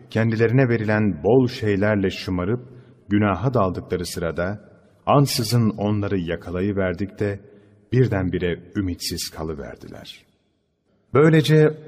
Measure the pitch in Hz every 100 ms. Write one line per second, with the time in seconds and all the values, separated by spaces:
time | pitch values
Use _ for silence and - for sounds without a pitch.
0 | - 107 113 110 113 127 131 117 107 107
1 | 107 82 92 127 123 - 110 101 104 107
2 | 95 - - 92 90 123 - - - _
3 | - 101 104 90 120 123 95 90 - 90
4 | 87 - 85 76 87 107 - - _ _
5 | - 202 139 - 110 120 110 - 101 107
6 | 101 98 85 82 - 90 98 98 92 87
7 | 98 - 104 101 - - _ _ _ 123
8 | 123 98 92 87 87 82 87 - 95 85
9 | - 85 - - 78 76 60 - - -
10 | - - _ _ _ _ _ _ _ _
11 | _ 131 156 160 143 156 151 151